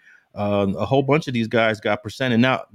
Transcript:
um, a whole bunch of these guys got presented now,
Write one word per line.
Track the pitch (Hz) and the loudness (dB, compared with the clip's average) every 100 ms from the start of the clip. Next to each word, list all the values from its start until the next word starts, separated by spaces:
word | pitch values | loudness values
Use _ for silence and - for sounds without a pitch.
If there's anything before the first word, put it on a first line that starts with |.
| _ - _ - | _ -20 _ -6
um, | 104 101 98 95 | -2 0 0 0
a | 104 | 0
whole | 135 | 0
bunch | 135 151 143 | 2 0 0
of | |
these | 120 110 | -4 0
guys | 117 113 107 | 2 2 0
got | 110 104 | -2 -4
presented | 107 - 131 113 | -6 -6 0 2
now, | 131 127 - | 2 0 -4